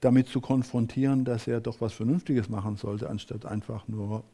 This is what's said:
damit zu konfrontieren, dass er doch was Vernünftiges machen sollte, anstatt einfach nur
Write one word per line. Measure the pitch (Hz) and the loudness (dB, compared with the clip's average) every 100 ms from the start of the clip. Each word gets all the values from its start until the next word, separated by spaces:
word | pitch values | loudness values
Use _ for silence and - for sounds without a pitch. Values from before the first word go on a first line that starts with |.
damit | 127 131 127 | 6 6 6
zu | 131 | 0
konfrontieren, | - 135 123 123 117 - 135 135 | 2 0 2 0 0 0 2 2
dass | 127 117 - | 0 -2 -2
er | 117 | -2
doch | 117 - | -4 -4
was | 110 | -4
Vernünftiges | - 113 170 - 131 107 | -2 0 0 2 0 0
machen | 104 104 104 | -2 -4 -4
sollte, | 104 104 - | -6 -6 -6
anstatt | 107 - 107 - | -6 -8 -10 -6
einfach | 104 - 113 - | -6 -6 -8 -8
nur | 110 101 110 - | -6 -6 -6 -6